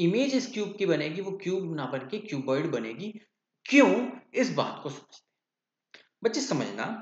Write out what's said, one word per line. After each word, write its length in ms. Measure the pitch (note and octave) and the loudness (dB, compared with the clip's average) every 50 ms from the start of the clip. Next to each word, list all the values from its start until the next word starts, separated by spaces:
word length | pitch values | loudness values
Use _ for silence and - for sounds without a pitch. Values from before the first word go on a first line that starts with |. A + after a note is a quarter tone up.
| F3 | 2
image 300 | E3+ G3 A#3+ C#4 C#4 C4 | 4 4 4 2 2 2
इस 160 | B3+ - - - | 0 0 -2 -4
cube 220 | G#3+ G#3 - - - | -4 -4 -4 -2 -2
की 80 | G3 | 0
बनेगी 360 | F3 D#3+ D3+ D3 D#3 E3 F#3+ | 2 2 2 0 -2 -4 -6
वो 100 | F#3+ G3 F#3+ - | -6 -6 -6 -6
cube 360 | - F3 F#3 G3 F3+ E3 D#3+ | -4 -2 -2 -2 -2 -4 -4
ना 100 | D3+ C3+ - | -4 -4 -4
बन 160 | - C3 B2+ - | -4 -6 -6 -6
के 100 | G#3+ G#3+ | -8 -8
cuboid 480 | - - - C3+ C3 C3+ C3 C#3+ D#3 E3 | -8 -6 -6 -4 -2 0 0 0 0 -2
बनेगी। 400 | C3+ A#2 A2+ A2 A#2 B2 F#3+ A3 G#3+ - _ _ _ _ _ _ _ _ - | -2 -2 -4 -4 -8 -8 -10 -10 -10 -12 _ _ _ _ _ _ _ _ -4
क्यों, 240 | - B3+ C#4+ C4 F#3+ F#3+ A3+ B3+ B3+ - - - _ - | 4 8 8 8 8 8 4 0 -2 -6 -12 -14 _ 0
इस 200 | - E3+ E3 E3 | 0 0 2 2
बात 240 | C#3+ A#2 - - - - | 0 -2 -2 -2 -8 -8
को 60 | - | -10
समझते 280 | - - - _ - - _ _ _ _ _ _ _ _ _ _ _ _ _ _ _ - | -10 -10 -16 _ -20 -20 _ _ _ _ _ _ _ _ _ _ _ _ _ _ _ -20
हैं। 60 | _ _ _ - - | _ _ _ -2 -2
बच्चे 180 | A3+ A3 D4+ | 0 0 0
समझना, 440 | C4 - F#3+ C#3 A2+ G2+ G2 G#2+ A#2+ F#3+ A3+ - | -2 0 0 -2 -2 -4 -4 -6 -6 -6 -6 -8